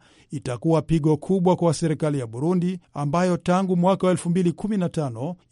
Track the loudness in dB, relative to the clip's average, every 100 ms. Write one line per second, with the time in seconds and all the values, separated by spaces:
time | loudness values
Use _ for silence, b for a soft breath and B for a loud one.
0 | b b b -10 -6 -4 0 0 2 0
1 | 2 0 0 2 2 2 2 0 -2 -2
2 | -2 -2 -4 -4 0 0 0 -4 b -6
3 | -2 0 0 0 0 0 2 2 2 2
4 | 2 0 0 0 0 0 -4 -2 -2 -4
5 | -6 -6 -8 -10 -12